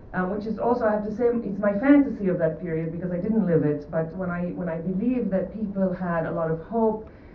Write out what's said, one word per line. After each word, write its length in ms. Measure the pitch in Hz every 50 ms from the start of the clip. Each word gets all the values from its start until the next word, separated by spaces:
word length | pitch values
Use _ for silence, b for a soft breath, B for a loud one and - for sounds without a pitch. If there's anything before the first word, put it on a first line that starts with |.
| B B -
um, 160 | 180 185 185
which 160 | 208 214 208
is 140 | 220 - -
also, 240 | 226 233 240 233 220
I 80 | 214
have 120 | 214 208 202
to 100 | 214 220
say, 80 | - 247
it's 340 | 233 233 233 - - 180 185
my 140 | 208 202
fantasy 560 | 196 202 262 285 285 285 269 226 - - 202 185
of 100 | 170 160
that 220 | 165 160 160 -
period 320 | 180 170 160 160 165 165
because 180 | 170 170 175 175
I 60 | 175
didn't 300 | 175 185 220 220 220 185
live 180 | 175 165 147 139
it. 260 | 147 147 139 - -
But 240 | - 165 160 160 -
when 160 | 185 185 180
I, 120 | 175 175 180 180
when 160 | - 185 180 170
I 80 | 160
believe 520 | 165 165 185 185 190 233 247 254 240 196 190
that 220 | 190 180 - -
people 400 | - 220 214 190 196 190 190 185
had 320 | 175 - 180 175 170 165 160
a 60 | 165
lot 220 | 170 170 165 160
of 80 | 165 165 -
hope, 440 | - 214 226 220 220 214 214 - B B B B B